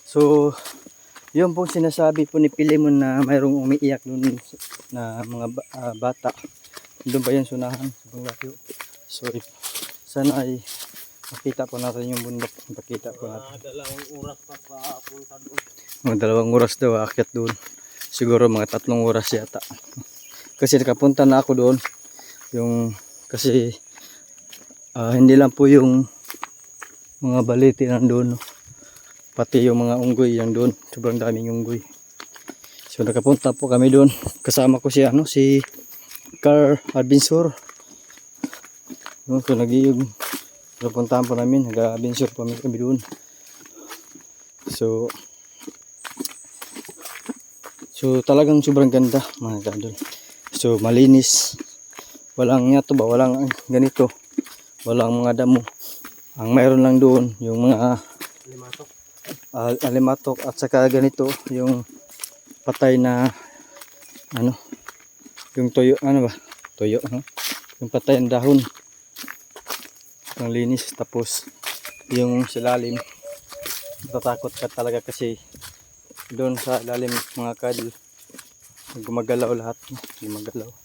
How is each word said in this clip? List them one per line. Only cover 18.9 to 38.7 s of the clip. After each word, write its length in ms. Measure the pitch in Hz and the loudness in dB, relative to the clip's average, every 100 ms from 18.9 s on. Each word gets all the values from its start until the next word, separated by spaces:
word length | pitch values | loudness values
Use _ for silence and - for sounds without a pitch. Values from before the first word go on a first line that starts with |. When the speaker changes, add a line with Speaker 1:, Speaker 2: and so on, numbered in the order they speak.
| 117 113 | -2 0
Speaker 1:
oras 240 | 110 - | -2 -2
yata. 320 | 110 110 - - - - - - - - - - - | -6 -6 -14 -16 -20 -20 -20 -20 -20 -20 -20 -20 -2
Kasi 240 | 135 131 | 2 2
nakapunta 400 | 131 120 139 135 135 | 2 2 2 4 4
na 160 | 131 135 | 4 2
ako 60 | |
doon. 240 | 127 123 131 - - - - - - - 120 | 2 2 2 -4 -16 -20 -20 -20 -20 -10 -6
Yung, 400 | 117 117 117 104 - - - | -2 -2 -4 -8 -18 -20 -14
kasi, 400 | 123 131 123 117 - - - - - _ _ - - - - - 123 | -4 0 2 0 -8 -20 -20 -20 -20 _ _ -20 -20 -20 -20 -16 -6
ah, 160 | 117 | -2
hindi 240 | 123 131 135 | 6 8 8
lang 160 | 135 | 6
po 160 | - 139 | 4 8
yung 400 | 143 131 127 131 _ - - - - _ - - - _ - 131 | 8 8 2 0 _ -20 -16 -18 -20 _ -20 -20 -20 _ -8 -2
mga 160 | 127 | 0
baliti 420 | 120 123 135 - 127 | 0 4 4 4 -2
nandun, 500 | 123 123 120 123 113 | 2 2 2 0 -6
no? 40 | - - _ - - - _ _ _ - | -12 -20 _ -20 -20 -20 _ _ _ -6
Pati 320 | 117 131 123 | 0 2 2
yung 160 | 120 | 2
mga 160 | 120 123 | 0 -2
unggoy 380 | 127 123 127 117 | -2 2 0 0
yan 180 | 113 113 | -2 0
doon. 160 | 123 - - - | 0 -2 -16 -8
Sobrang 240 | 117 117 | -6 -4
daming 320 | 117 113 117 | -4 -4 -6
unggoy. 320 | 117 113 117 - - - _ - - - - - - - | -6 -6 -8 -10 -20 -20 _ -20 -20 -20 -20 -20 -20 -18
So, 160 | - | -4
nakapunta 480 | 117 117 120 139 131 | -2 0 2 2 0
po 160 | 123 135 | -4 0
kami 240 | 123 131 | 4 6
doon. 160 | 135 139 - - - | 6 6 4 -10 -8
Kasama 400 | - 139 131 131 | -2 2 2 2
ko 80 | 139 | 0
si, 160 | 139 | 2
ano, 240 | 135 135 151 | 4 2 0
si 320 | 143 135 139 - - - - - - - - | 2 4 4 0 -16 -20 -20 -20 -20 -20 0
Car 400 | 147 147 143 147 - 131 | 4 6 6 2 -2 -4
Adventure. 560 | 127 139 - 160 165 - - - _ - _ - _ _ - - - | 4 4 4 0 0 -4 -20 -20 _ -20 _ -20 _ _ -14 -14 -20